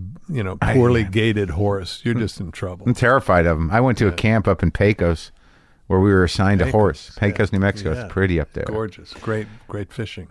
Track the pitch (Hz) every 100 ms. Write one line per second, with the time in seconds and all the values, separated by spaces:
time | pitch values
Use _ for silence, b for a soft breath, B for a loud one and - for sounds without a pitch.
0 | 92 156 - 139 95 90 110 127 120 120
1 | 98 107 110 104 95 82 101 101 85 -
2 | 120 120 104 - 87 - 95 90 120 120
3 | 120 131 - 90 85 80 80 110 131 107
4 | 107 - 110 110 101 90 85 - 101 110
5 | 85 82 - b b b b b - 95
6 | 101 98 87 - 95 101 85 107 101 78
7 | - - 101 92 104 98 98 104 92 78
8 | 101 98 95 82 73 - - 107 110 -
9 | - - 113 107 104 110 - 104 101 -
10 | 107 - 82